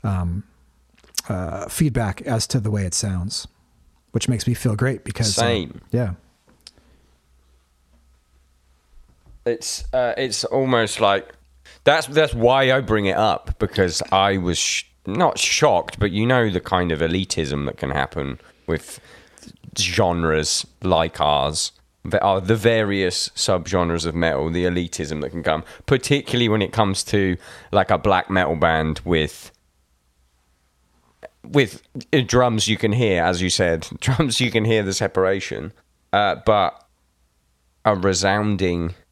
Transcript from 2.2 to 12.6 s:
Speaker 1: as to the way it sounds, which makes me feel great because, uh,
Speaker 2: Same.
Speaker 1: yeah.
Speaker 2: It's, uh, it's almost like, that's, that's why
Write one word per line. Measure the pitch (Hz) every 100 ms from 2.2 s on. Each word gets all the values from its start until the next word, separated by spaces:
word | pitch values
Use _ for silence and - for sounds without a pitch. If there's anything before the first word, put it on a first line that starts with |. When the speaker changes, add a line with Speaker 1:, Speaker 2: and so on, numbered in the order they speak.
Speaker 1:
as | - 113 -
to | 131
the | 107
way | 104 92
it |
sounds, | - 101 92 92 - - _ _ _ _ _ _
which | 117 -
makes | 120 -
me |
feel | 120 127 107
great | 127 127
because, | - - 110 98
uh, |
Speaker 2:
Same. | 117 113 73 - -
Speaker 1:
yeah. | 120 113 90 _ _ _ _ - _ _ _ _ _ _ _ _ _ _ _ _ _ _ _ _ _ _ _ _ _ _ - - _ - - -
Speaker 2:
It's, | 117 - - -
uh, | 127 123 -
it's | 131 107 131
almost | 131 131 123 107 -
like, | 104 98 - - _ _ - -
that's, | - 156 -
that's | 147 151
why | 117 120 135